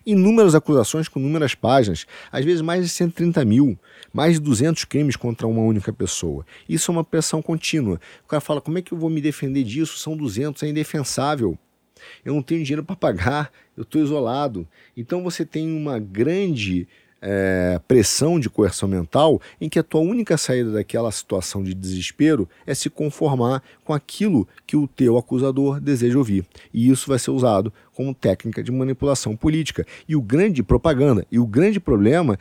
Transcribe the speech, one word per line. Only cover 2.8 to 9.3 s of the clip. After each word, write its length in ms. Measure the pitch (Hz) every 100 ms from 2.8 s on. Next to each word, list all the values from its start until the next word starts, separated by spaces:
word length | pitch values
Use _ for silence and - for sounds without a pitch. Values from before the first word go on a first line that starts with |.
de 40 | 175
cento 220 | - 175
e 40 |
trinta 300 | - 175 170
mil, 320 | 120 113 143 90 _ - -
mais 220 | 127 156
de 60 | 165
duzentos 440 | 147 110 151 160
crimes 320 | - 139 147 113
contra 320 | 120 113 113
uma 120 | 113
única 320 | 110 107 98
pessoa. 540 | 101 92 - 85 71 - - -
Isso 220 | 160 -
é 40 |
uma 100 | 170
pressão 380 | 160 165 151 160
contínua. 580 | 156 165 - 160 117 82 - -
O 40 | -
cara 120 | 151
fala, 200 | - 147
"Como 180 | 143 170
é 40 |
que 100 | 175
eu 60 | 175
vou 120 | 165
me 100 | 160
defender 440 | 147